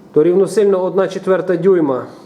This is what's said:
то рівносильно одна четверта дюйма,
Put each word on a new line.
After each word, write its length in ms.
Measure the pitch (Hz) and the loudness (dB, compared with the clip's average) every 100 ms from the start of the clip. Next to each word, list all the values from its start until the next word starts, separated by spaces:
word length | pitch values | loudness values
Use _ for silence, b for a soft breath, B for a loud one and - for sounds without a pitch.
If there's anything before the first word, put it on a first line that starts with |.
| - | -4
то 100 | 147 | 0
рівносильно 600 | 160 180 180 202 202 185 | 2 2 0 2 2 0
одна 260 | 185 180 190 | -2 -2 -2
четверта 480 | 190 185 185 185 175 | -4 -2 -2 0 0
дюйма, 480 | 180 180 151 127 - B | 2 2 2 -2 -6 B